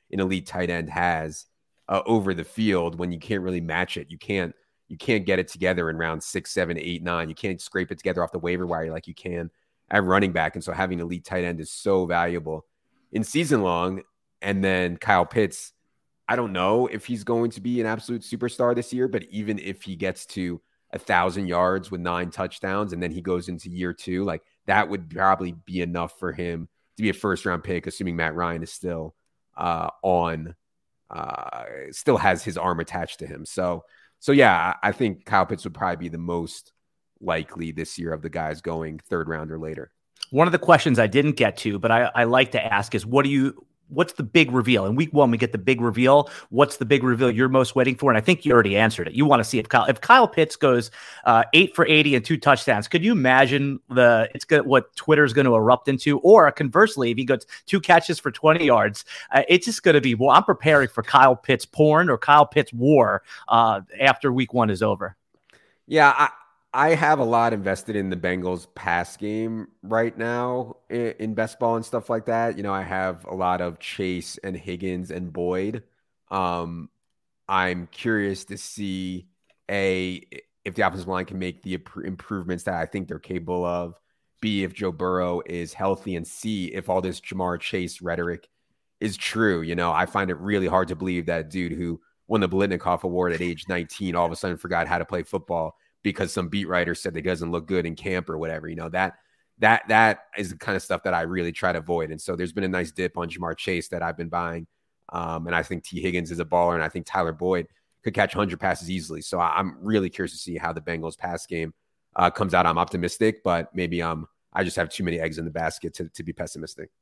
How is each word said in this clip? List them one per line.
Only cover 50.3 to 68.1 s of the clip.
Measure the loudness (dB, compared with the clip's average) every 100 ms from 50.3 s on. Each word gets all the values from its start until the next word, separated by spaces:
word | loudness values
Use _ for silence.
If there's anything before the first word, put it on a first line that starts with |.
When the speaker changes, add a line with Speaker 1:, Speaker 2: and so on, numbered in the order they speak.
| 4 0
Speaker 2:
goes, | 2 4 4 0 -10 -20 -2
uh, | 4 6 8
eight | 6 6
for | 4 4
eighty | 6 6
and | 2
two | 2 2
touchdowns, | 4 4 4 0 2
could | 0
you | 2
imagine | 2 6 6 6 4 -2 -4 -2
the, | 6 6 6 2
it's | -4
gonna, | 2 2
what | 6 4 2
Twitter's | -8 2 6 6
gonna | 6 6
erupt | 6 6 4 4
into? | 0 2 4
Or | 8 10 10
conversely, | 4 0 4 4 4 0
if | 0
he |
goes | 0 0 -2 -18 -2
two | -2
catches | 6 6 6 -4
for | -4
twenty | 2 4 4 6
yards, | 4 4 -2 -14 -16 0
uh, | 2 6
it's | 4 4
just | 0
gonna | 6 6
be, | 4
well, | 2 6
I'm | 6
preparing | 6 2 4 4 4
for | -2
Kyle | 4 8 8
Pitts | 6 2 0 0
porn | 2 4 6 4
or | 0
Kyle | 6 6 8
Pitts | 4 -2
war, | 0 4 6 6 2 -4 -14 2
uh, | 4 4 2 -4 2
after | 4 4 2
week | 0 0
one | 2 2
is | 2
over. | 0 0 -6 -12 _ _ _ _ _ _ -2
Speaker 1:
Yeah, | 6 6 6
I, | 2 0 _ _ _
I | 2 4
have | 4 4 2
a |
lot | 4 4 2
invested | 0 -2 -4 -4 -4
in | -2